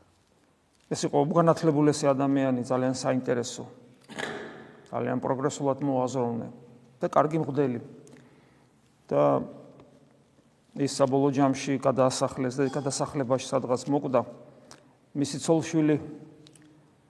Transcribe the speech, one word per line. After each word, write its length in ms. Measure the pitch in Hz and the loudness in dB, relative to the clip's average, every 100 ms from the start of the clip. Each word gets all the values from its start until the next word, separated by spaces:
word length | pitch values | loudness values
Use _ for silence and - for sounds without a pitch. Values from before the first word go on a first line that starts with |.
| _ _ _ _ _ _ _ _ - | _ _ _ _ _ _ _ _ -10
ეს 100 | 165 | -4
იყო 140 | 170 143 143 | 0 2 4
უგანათლებულესი 800 | 165 165 160 165 147 151 147 147 | 6 6 4 2 4 4 4 2
ადამიანი, 560 | 135 139 139 135 127 | 2 2 2 2 0
ძალიან 320 | 120 127 127 | 0 0 0
საინტერესო, 720 | 127 139 131 127 123 117 - 120 - - - - - - - - - - - - | 0 0 0 0 -2 -2 -8 -14 -18 -20 -20 -16 -10 -10 -10 -14 -16 -20 -20 -12
ძალიან 320 | 120 120 127 | -6 -4 -2
პროგრესულად 640 | - 131 139 131 143 135 | -2 -2 -2 -2 -4 -2
მოაზროვნე 680 | 143 131 127 131 120 117 - - - - - _ | -2 0 -2 -2 -2 -4 -8 -14 -20 -20 -20 _
და 40 | 175 | 0
კარგი 320 | - 143 160 | 2 2 0
მღვდელი. 380 | 143 139 135 117 - - - - - - _ _ _ _ _ _ - | -2 -2 -2 -2 -10 -18 -20 -20 -20 -20 _ _ _ _ _ _ -4
და 360 | 143 147 139 120 - - - - - _ _ _ _ _ _ _ | 2 2 2 -2 -12 -20 -20 -20 -20 _ _ _ _ _ _ _
ის 220 | - 139 - | -4 -4 0
საბოლოო 360 | 135 135 143 | 2 4 2
ჯამში 420 | 135 139 135 - 135 | 4 2 0 -2 0
გადაასახლეს 800 | 139 123 127 - 131 - 131 123 | 0 2 2 2 -4 -2 -4 -2
და 100 | 139 | -2
გადასახლებაში 720 | 147 135 131 139 147 120 127 - | -2 -4 -4 -4 -4 -2 -2 -2
სადღაც 380 | 135 117 123 - | -4 -2 -2 0
მოკვდა. 360 | 143 143 127 113 - - - - - _ _ _ | -2 0 0 -2 -8 -20 -20 -20 -20 _ _ _
მისი 240 | 143 139 147 | -4 -4 -2
ცოლ-შვილი 580 | - 165 - 165 151 147 - - - - - - - _ _ _ _ | 0 0 2 2 2 2 -2 -16 -20 -20 -20 -20 -20 _ _ _ _